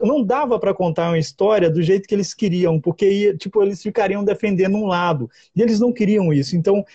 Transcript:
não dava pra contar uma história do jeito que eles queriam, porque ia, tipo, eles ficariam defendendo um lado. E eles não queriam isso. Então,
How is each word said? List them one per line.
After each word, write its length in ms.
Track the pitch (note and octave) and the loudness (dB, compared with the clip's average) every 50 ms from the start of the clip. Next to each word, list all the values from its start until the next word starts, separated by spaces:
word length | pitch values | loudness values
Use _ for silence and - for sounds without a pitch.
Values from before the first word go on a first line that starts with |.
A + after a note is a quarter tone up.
não 200 | A3 A3 D4 C#4+ | 0 0 0 0
dava 360 | A3 F#3 B3 C#4+ D4+ A#3+ B3 - | 0 0 0 -2 0 -2 -2 -2
pra 160 | F#3+ G3 G3 | 0 -2 -2
contar 340 | - F#3 E3+ D#3 F3 E3+ E3+ | 0 -2 -2 -2 -2 -2 0
uma 100 | E3+ E3 | 0 -2
história 520 | D3 - - - G3 G#3+ A3 G3+ F3 D#3+ | -2 -4 -2 -2 0 2 2 2 2 2
do 100 | D#3 F3 | 2 0
jeito 260 | E3 E3+ F#3+ G3 G3 | 2 2 0 0 0
que 80 | - G#3 | -2 -2
eles 200 | G3+ F#3 - - | -2 -2 -4 -4
queriam, 440 | - A3 F#3+ E3+ F3+ F3+ E3+ D#3+ D3+ | -4 -2 -2 0 0 0 0 0 0
porque 300 | - F3 E3 - G3+ G3 | -2 -4 -2 0 0 0
ia, 240 | G3 G3+ G#3 G#3 F#3+ | 2 2 2 0 0
tipo, 280 | D#3+ - F#3+ - G#3+ | -2 -6 -4 0 0
eles 200 | G3 G3 G3 - | 0 0 -2 -4
ficariam 400 | - G#3+ - A3+ G3+ F#3+ G3 G3+ | -8 -4 -2 -2 -2 0 -2 -4
defendendo 540 | G3+ G#3 G3 - A3+ G#3 G3 F3 F#3+ F#3+ G3 | -4 -6 -4 -4 -2 -2 0 0 0 0 0
um 100 | G#3 G#3+ | -2 -2
lado. 440 | F#3+ F3+ F3 F#3 F3 E3 C3+ A#2 - _ _ _ _ - | -2 -2 0 0 0 -2 -2 -4 -8 _ _ _ _ -2
E 60 | E3+ | 0
eles 180 | A#3 A3+ A3 G#3 | 2 2 2 2
não 100 | B3 B3 | 2 0
queriam 400 | A#3+ A#3+ G#3+ F#3+ G#3+ G#3 F#3 D#3+ | 0 0 0 0 2 2 2 2
isso. 240 | D3+ C#3 C#3 - F#3 | 2 0 0 0 -2
Então, 280 | E3+ D#3+ G3 G3 G#3 G3 - | -2 0 2 0 0 -2 -6